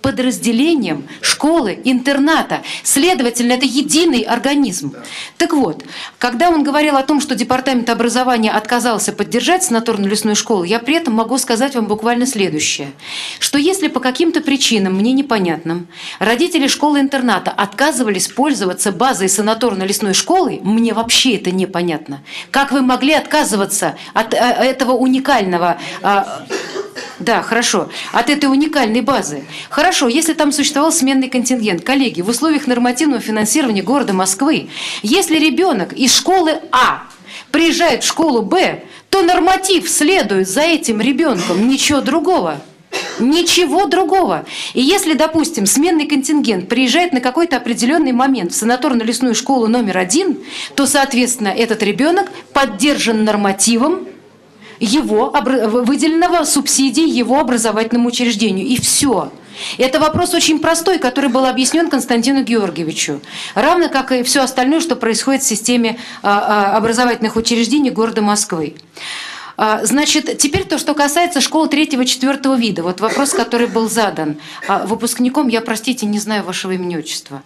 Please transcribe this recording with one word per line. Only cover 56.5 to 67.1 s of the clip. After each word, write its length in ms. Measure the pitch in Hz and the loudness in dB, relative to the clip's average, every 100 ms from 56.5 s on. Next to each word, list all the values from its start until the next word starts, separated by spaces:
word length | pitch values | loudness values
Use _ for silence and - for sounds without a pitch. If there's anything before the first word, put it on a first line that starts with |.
| 294 285 - 269 233 330 | 0 0 0 2 2 2
его 320 | 240 220 269 | 2 2 2
образовательному 680 | 277 247 226 214 220 240 240 | 2 0 0 0 0 0 0
учреждению. 580 | 240 247 208 220 190 - | 0 -2 0 0 0 -2
И 140 | 233 | 0
все. 520 | - - 285 196 139 - - - - - | 0 0 2 0 -2 -10 -20 -14 -12 -2
Это 220 | 254 302 | 0 2
вопрос 340 | 311 311 349 | 2 2 0
очень 260 | 339 - 311 | 0 2 2
простой, 380 | 320 330 330 349 | 2 0 0 0
который 320 | 247 254 269 | 0 0 0
был 160 | 247 262 | 2 2
объяснен 440 | 247 269 320 339 | 2 0 2 2
Константину 540 | 277 - 240 233 277 | 0 0 0 2 0
Георгиевичу. 760 | 220 233 196 160 160 160 - 139 - - - | 2 0 0 -4 -6 -4 -4 -6 -8 -14 -6
Равно 360 | - 269 349 330 | 0 2 2 2
как 240 | 269 254 | 0 0
и 100 | 254 | -2
все 180 | 247 285 | 2 0
остальное, 380 | 254 254 254 320 | 0 0 2 0
что 160 | 330 254 | 0 -2
происходит 480 | 233 226 - 269 | 0 0 0 0
в 20 | - | 0
системе, 540 | 208 - 247 226 226 - - | -2 0 2 2 -2 -10 -4
а, 480 | 190 202 - 208 202 | 0 2 2 2 2
а, 40 | 214 | 2
образовательных 580 | 220 226 254 | 2 2 2